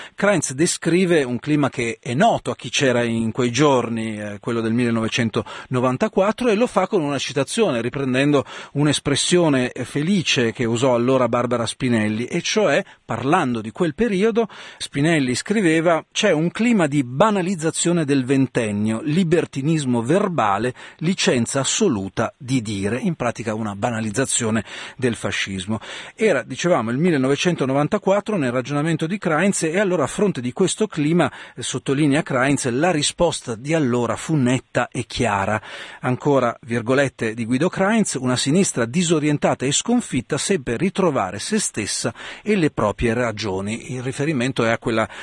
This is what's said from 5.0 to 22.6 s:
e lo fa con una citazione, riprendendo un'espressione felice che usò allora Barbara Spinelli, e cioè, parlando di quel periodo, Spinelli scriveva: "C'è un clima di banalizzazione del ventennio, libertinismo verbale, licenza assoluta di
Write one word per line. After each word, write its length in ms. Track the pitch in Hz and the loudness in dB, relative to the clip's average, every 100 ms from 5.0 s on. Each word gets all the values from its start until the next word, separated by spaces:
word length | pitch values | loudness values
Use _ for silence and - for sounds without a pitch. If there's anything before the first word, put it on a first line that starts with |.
| 110 - 117 120 - - - 127 127 131 214 202 202 - 240 | 0 0 0 -2 -4 -12 -4 0 0 0 0 2 0 0 0
e 60 | |
lo 120 | 202 240 | 2 2
fa 180 | 196 190 | 0 0
con 140 | 190 | 0
una 160 | 143 139 | 0 -4
citazione, 640 | - 139 131 226 196 120 | -4 -2 -2 0 0 0
riprendendo 640 | 120 139 131 127 147 139 - - - | -2 -4 0 2 4 4 2 -12 -6
un'espressione 960 | 139 151 135 - 131 - 180 160 131 123 | 0 2 2 0 0 2 4 4 2 0
felice 800 | - 117 143 160 202 - 135 117 | -4 -6 -2 0 0 2 2 2
che 120 | 117 | 0
usò 280 | 113 117 131 | 0 2 4
allora 340 | 117 123 131 117 | 4 4 4 4
Barbara 380 | 120 120 120 | 2 0 0
Spinelli, 600 | 110 - 127 113 107 110 | -2 -2 0 2 2 -2
e 160 | 123 175 | -2 -4
cioè, 420 | - 214 180 160 - - | -2 2 4 2 0 -16
parlando 560 | - 110 131 180 131 117 | -8 -4 0 2 2 -2
di 120 | 107 | -6
quel 240 | - 170 | -2 -4
periodo, 520 | - 233 185 220 220 226 - - - | 0 0 2 2 2 -2 -6 -18 -14
Spinelli 560 | - 139 156 160 127 | -8 0 2 2 0
scriveva: 720 | 123 - 214 170 160 170 160 - | -2 0 2 4 4 4 2 -2
"C'è 200 | - 208 | 0 2
un 200 | 156 170 | 2 0
clima 340 | - 233 220 | 0 2 4
di 180 | 151 147 | 4 2
banalizzazione 1000 | 120 135 220 202 180 175 160 - 170 175 | 0 2 2 2 -2 -2 -4 0 0 2
del 180 | 139 139 | 2 0
ventennio, 800 | 123 135 131 131 107 104 107 113 | 2 2 2 0 -2 0 0 -2
libertinismo 1000 | - 165 165 170 139 139 143 160 131 120 | 0 0 2 2 0 -4 0 0 0 0
verbale, 720 | 117 196 202 147 107 98 123 - - - | 2 2 2 0 2 2 -2 -4 -18 -6
licenza 640 | 160 190 190 139 113 135 | -4 0 2 2 0 -2
assoluta 720 | 135 - 202 104 95 - 107 _ | -2 2 2 0 -4 -4 -4 _
di 240 | 123 131 | -2 -2